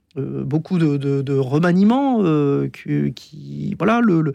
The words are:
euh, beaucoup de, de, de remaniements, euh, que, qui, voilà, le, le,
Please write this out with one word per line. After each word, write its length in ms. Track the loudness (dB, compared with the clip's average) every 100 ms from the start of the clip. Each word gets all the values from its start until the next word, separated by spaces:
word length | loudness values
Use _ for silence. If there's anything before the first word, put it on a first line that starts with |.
| _ -10
euh, 260 | -8 -6
beaucoup 340 | -4 -4 -2 0
de, 200 | 2 0
de, 240 | 0 -2
de 120 | 0
remaniements, 840 | 0 0 2 2 4 4 4 2 2
euh, 460 | 2 2 2 0 -2
que, 400 | -6 -4 -2 -2
qui, 680 | -6 -14 -18 -14 -8 -8 -2
voilà, 220 | 0 2
le, 200 | 2 2
le, 120 | 0